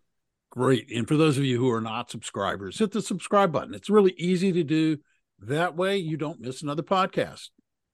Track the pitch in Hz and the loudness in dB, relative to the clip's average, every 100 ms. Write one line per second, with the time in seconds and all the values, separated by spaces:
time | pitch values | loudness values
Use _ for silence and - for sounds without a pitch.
0 | _ _ _ _ _ 120 127 127 - 113 | _ _ _ _ _ 0 2 2 0 -4
1 | 113 151 156 131 135 123 127 113 113 117 | 0 4 4 2 0 2 2 0 -2 -6
2 | 120 120 - - 98 85 98 - 214 214 | -8 -12 -10 -4 -2 -2 -6 -2 0 -2
3 | - 180 - 202 190 143 - 101 - 214 | -4 -6 0 2 4 0 -4 -8 2 6
4 | 190 185 170 180 196 180 143 156 160 151 | 6 4 0 2 2 0 0 0 0 -2
5 | _ _ _ _ 101 147 175 156 190 202 | _ _ _ _ -4 -2 -2 0 -2 0
6 | 160 156 147 127 117 127 147 151 160 190 | -2 -4 -6 -8 -10 -8 -6 -6 0 0
7 | 190 - 92 - - _ _ _ _ | 2 0 -4 -6 -20 _ _ _ _